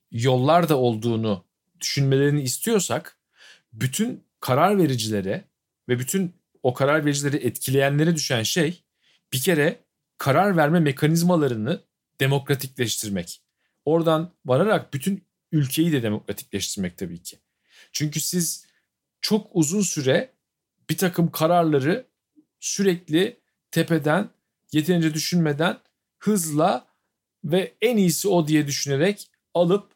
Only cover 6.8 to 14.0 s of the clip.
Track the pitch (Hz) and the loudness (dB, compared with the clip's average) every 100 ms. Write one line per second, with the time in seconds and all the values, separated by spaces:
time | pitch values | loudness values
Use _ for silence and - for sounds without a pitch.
6.8 | 139 156 147 139 143 139 127 - - 135 | 2 2 0 -2 -2 -2 -4 -6 -2 0
7.8 | 139 143 160 165 - 123 107 180 151 175 | 2 2 0 0 -2 -2 -2 -2 -2 -4
8.8 | _ _ _ _ _ 131 185 156 147 - | _ _ _ _ _ -4 0 2 2 -2
9.8 | _ _ _ _ 135 143 202 170 147 175 | _ _ _ _ 2 2 4 2 2 4
10.8 | 147 135 156 165 175 175 143 113 110 180 | 2 2 0 2 2 2 2 0 -4 -6
11.8 | - _ _ - 135 139 135 135 135 - | -10 _ _ -2 0 0 0 -4 -4 -4
12.8 | 117 - 107 95 87 - _ _ _ _ | -4 -4 -4 -6 -6 -16 _ _ _ _
13.8 | 143 165 | -2 0